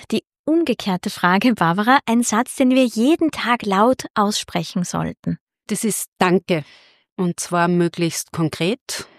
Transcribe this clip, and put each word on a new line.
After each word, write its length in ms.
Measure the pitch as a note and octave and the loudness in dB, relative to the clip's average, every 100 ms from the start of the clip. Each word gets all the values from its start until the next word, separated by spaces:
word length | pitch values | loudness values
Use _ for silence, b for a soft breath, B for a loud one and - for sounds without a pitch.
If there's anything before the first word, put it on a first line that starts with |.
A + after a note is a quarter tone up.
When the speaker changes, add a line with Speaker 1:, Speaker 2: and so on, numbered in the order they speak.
| - | -6
Speaker 1:
die 120 | A3 - _ | -6 -6 _
umgekehrte 680 | - E4 D#4+ A#3 - F3+ G3+ | -2 0 0 -2 -2 -4 -4
Frage, 440 | - F3+ G3 B3+ | 0 2 4 2
Barbara, 440 | A3 E3 F3+ G#3+ C4+ - | 2 0 2 2 2 2
ein 160 | A#3 | 0
Satz, 320 | A#3 G#3+ C4 | 0 -2 -2
den 160 | - B3+ | 0 2
wir 140 | B3+ | 4
jeden 480 | B3+ G#3+ B3 E4 D#4+ | 2 2 2 2 0
Tag 340 | - G#3+ A#3+ G#3 | -2 -4 -2 0
laut 380 | F#3+ A#3 C4 - | 2 2 2 -4
aussprechen 720 | - G#3 - - F3 E3 F#3 | -2 0 -2 -4 -6 -4 -4
sollten. 540 | F3+ E3 D#3+ - - E3+ _ _ - | -4 -4 -6 -6 -6 -8 _ _ -6
Speaker 2:
Das 160 | G#3+ | -2
ist 240 | A3 - - - | -2 -4 -6 -2
Danke. 460 | F#3 F#3 - E3 - b b b b - | 2 2 2 -2 -2 b b b b -4
Und 220 | F3+ - | -4 -4
zwar 300 | - F3 E3+ | -4 0 2
möglichst 640 | F3 E3+ - E3 - - | 2 0 0 -4 -4 -8
konkret. 760 | - D#3+ - E3 B3 - - - | -4 -4 -2 -2 -4 -8 -12 -12